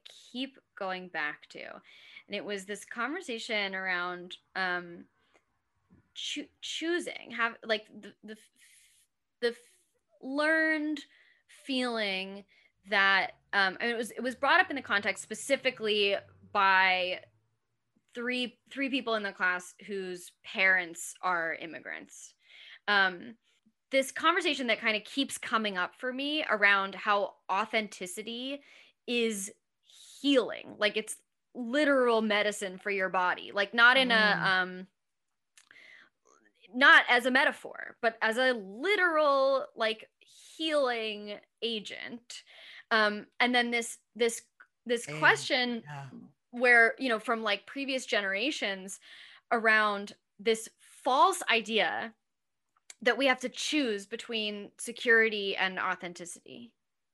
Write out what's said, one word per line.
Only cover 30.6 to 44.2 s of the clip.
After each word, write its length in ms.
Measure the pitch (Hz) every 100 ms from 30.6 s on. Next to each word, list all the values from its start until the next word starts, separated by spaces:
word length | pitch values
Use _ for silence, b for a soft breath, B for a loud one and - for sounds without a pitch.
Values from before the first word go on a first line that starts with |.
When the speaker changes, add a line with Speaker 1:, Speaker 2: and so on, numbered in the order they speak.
| - 208
Speaker 1:
Like, 180 | 208 208
it's 200 | 214 - _ _ _ -
literal 640 | 233 262 294 269 247 226
medicine 560 | 220 208 208 202 196 185
for 120 | -
your 180 | 196 190
body. 420 | 185 180 170 92
Like, 200 | 196 202
not 240 | 233 233 254
in 140 | 254
a, 280 | 226 214 202
Speaker 2:
Mm. 40 |
Speaker 1:
um, 440 | 190 185 185 185 185 _ _ _ _ _ _ _ - B B B B _ _ _ _ _ -
not 320 | 226 285 320 -
as 180 | 240 240
a 60 |
metaphor, 640 | 254 294 233 - - - -
but 160 | 233 226
as 160 | 220 226
a 160 | 262
literal, 1120 | 240 190 202 320 415 359 311 302 277 269 269 - -
like, 340 | 220 220 - _
healing 1200 | _ - - - 320 302 262 240 220 208 208 208 - _
agent. 840 | 233 220 196 - - 240 - - - B B B B
Um, 360 | 226 208 208 - -
and 160 | 240 247
then 160 | 240
this, 280 | 233 233 - _
this, 260 | 214